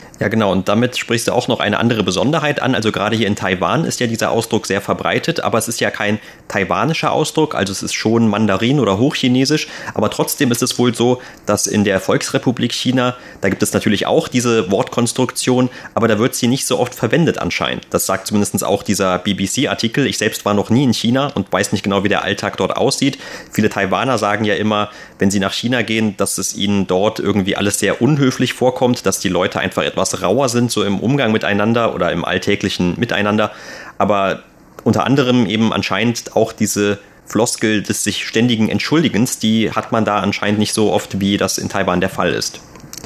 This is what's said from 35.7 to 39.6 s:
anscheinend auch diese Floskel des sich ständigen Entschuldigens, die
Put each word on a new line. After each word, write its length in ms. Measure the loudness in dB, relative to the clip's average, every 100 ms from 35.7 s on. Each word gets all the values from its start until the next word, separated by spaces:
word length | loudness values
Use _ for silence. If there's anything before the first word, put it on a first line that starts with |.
anscheinend 640 | 0 -2 -2 -2 -2 -2 0
auch 160 | 0
diese 460 | 0 -2 0 0 -2 -8 -20
Floskel 580 | -4 0 0 0 0 0
des 220 | -2 -4
sich 220 | -4 -4 -2
ständigen 420 | 2 2 2 0
Entschuldigens, 680 | 0 0 2 2 2 0 0
die 340 | 0 2